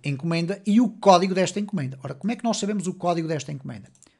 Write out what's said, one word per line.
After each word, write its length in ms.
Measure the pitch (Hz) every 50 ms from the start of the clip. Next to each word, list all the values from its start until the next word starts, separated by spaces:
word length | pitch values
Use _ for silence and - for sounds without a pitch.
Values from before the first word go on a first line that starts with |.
| -
encomenda 580 | 147 139 127 160 165 165 170 170 165 202 196 -
e 160 | 208 202 233
o 80 | 254 202
código 440 | - - - 196 180 170 190 190 185
desta 280 | 190 180 170 - 208
encomenda. 360 | 208 196 - 165 135 127 131 135 -
Ora, 120 | 165 -
como 160 | - - 196 233
é 20 |
que 80 | - -
nós 140 | 226 208
sabemos 300 | - 208 196 214 196 160
o 60 | 185 180
código 340 | - 175 175 175 170 160
desta 240 | 156 160 143 - -
encomenda? 380 | 151 131 139 139 117 101 110 - _ _ - _ _